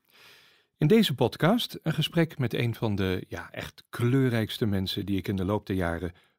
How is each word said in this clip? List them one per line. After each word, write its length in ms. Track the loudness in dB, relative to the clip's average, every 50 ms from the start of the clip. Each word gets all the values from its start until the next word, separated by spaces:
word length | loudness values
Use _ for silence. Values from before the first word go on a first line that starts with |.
| _ _ _ -20 -20 -20 -20 -20 _ _ _ _ _ _ _
In 100 | _ 4
deze 280 | 6 6 6 6 4 2
podcast 640 | 2 2 2 2 2 2 2 4 2 0 -4 -8 -6 -4
een 100 | -2 -2
gesprek 440 | -2 -4 0 0 0 0 0 0
met 160 | -4 -4 -2 0
een 220 | 0 -2 -2 -2
van 200 | -2 -2 -2 0
de, 300 | 0 0 0 -2 -2 -6
ja, 240 | -8 -10 -12 -12 -12
echt 320 | -12 -12 -14 -14 -16 -20 -20 _
kleurrijkste 760 | -6 -2 0 2 2 2 2 2 2 0 0 -2 -2 -2 -2
mensen 400 | 0 0 0 -2 -2 -4 -4 -4
die 120 | -2 -4
ik 100 | -2 -2
in 80 | -2 -2
de 100 | -2 0
loop 200 | 0 0 -2 -2
der 100 | -2 -2
jaren 360 | -2 0 -2 -2 -4 -6 -8 -8 _ _ _ _